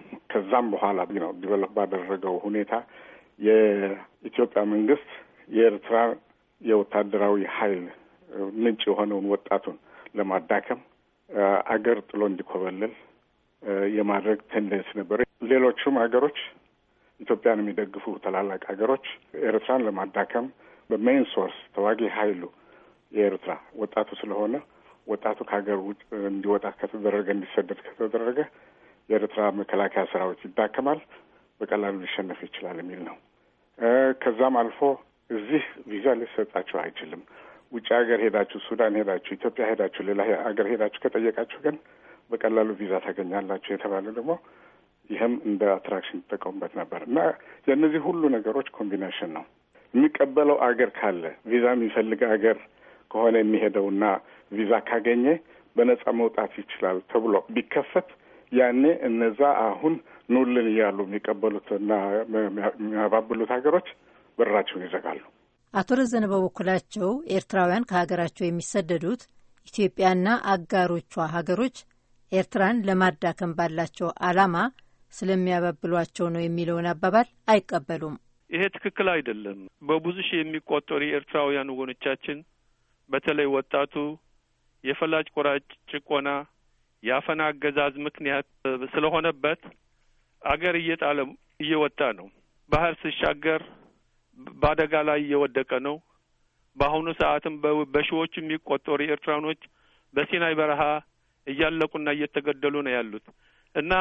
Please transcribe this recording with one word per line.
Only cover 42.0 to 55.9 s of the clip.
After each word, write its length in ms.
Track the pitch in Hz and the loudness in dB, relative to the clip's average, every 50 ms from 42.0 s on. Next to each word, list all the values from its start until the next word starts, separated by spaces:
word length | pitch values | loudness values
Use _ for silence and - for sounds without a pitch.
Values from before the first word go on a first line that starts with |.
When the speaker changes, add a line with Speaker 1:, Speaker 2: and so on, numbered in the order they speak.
| - - - - _ - | -20 -20 -20 -20 _ -8
Speaker 1:
በቀላሉ 400 | 117 110 - - 113 110 107 110 104 | -4 -2 0 2 4 4 2 2 0
ቪዛ 200 | 92 104 92 95 90 | -4 -4 -2 -2 -2
ታገኛላችሁ 680 | - 101 90 101 95 90 95 101 98 95 98 92 - - | -2 -4 -6 -6 -4 -4 -4 -4 -4 -4 -6 -6 -6 -6
የተባለ 360 | 101 95 - 104 98 95 98 110 | -6 -6 -4 -4 -4 -4 -4 -6
ደግሞ 220 | 110 120 117 151 170 - - _ - - - - _ _ _ _ _ _ _ - | -8 -6 -4 -4 -4 -6 -6 _ -20 -20 -20 -20 _ _ _ _ _ _ _ -10
ይህም 220 | 104 98 113 120 120 - - | -4 -2 0 0 0 0 -2
እንደ 200 | 110 104 92 104 101 | -2 0 2 2 2
አትራክሽን 500 | 95 92 - - 101 92 - - - 90 | 2 0 -2 -4 -6 -6 -6 -6 -10 -12
ይጠቀሙበት 540 | - - 104 95 - 95 98 98 - - - | -10 -8 -8 -8 -8 -8 -10 -8 -10 -10 -8
ነበር 240 | - - - - - - | -8 -10 -8 -10 -12 -6
እና 160 | 120 120 160 170 165 - - - - - - _ | -2 0 2 2 2 0 -4 -8 -20 -20 -6 _
የእነዚህ 360 | - 135 143 156 156 151 160 | 2 2 4 4 4 2 0
ሁሉ 220 | 143 185 175 170 156 143 | -2 -2 0 2 2 2
ነገሮች 400 | 131 113 104 110 110 135 131 - | 2 2 0 -2 -2 -2 -4 -6
ኮምቢኔሽን 600 | - - 110 101 98 95 95 92 - - 92 85 78 | -8 -8 -6 -4 -4 -4 -6 -6 -8 -8 -8 -8 -8
ነው። 120 | 80 78 - _ _ _ _ _ _ _ _ - | -10 -12 -14 _ _ _ _ _ _ _ _ 2
የሚቀበለው 640 | 123 143 151 - - 143 139 131 151 147 143 143 127 | 4 4 4 4 4 2 2 4 4 6 6 6 4
አገር 300 | 123 123 120 117 127 107 - | 4 4 4 4 2 0 0
ካለ፣ 300 | - 113 104 90 85 82 80 76 - - | 0 -2 -2 -2 -2 -4 -8 -10 -10 -4
ቪዛ 200 | 110 117 120 120 120 | 0 2 4 4 4
የሚፈልግ 520 | 123 123 117 107 - 113 110 110 110 101 123 | 4 2 0 0 0 0 0 0 0 0 2
አገር 340 | 113 107 104 104 113 107 - - - _ _ - - - - _ - | 2 4 4 4 4 2 2 -2 -14 _ _ -20 -20 -20 -20 _ -8
ከሆነ 260 | - 110 113 117 113 | -2 2 4 4 4
የሚሄደውና 680 | 113 107 107 110 107 110 104 95 104 98 98 98 98 107 104 95 - - - - - - - 101 | 4 4 4 4 2 2 2 2 2 0 0 0 2 2 2 2 0 -2 -8 -20 -20 -18 -8 -6
ቪዛ 200 | 104 110 98 117 104 - | -2 2 2 2 2 2
ካገኘ 420 | - 120 113 107 120 120 120 123 143 170 170 - _ - - _ _ - | 0 -2 0 2 2 2 4 4 2 2 0 -2 _ -20 -20 _ _ 0
በነጻ 280 | 117 117 123 | 2 4 4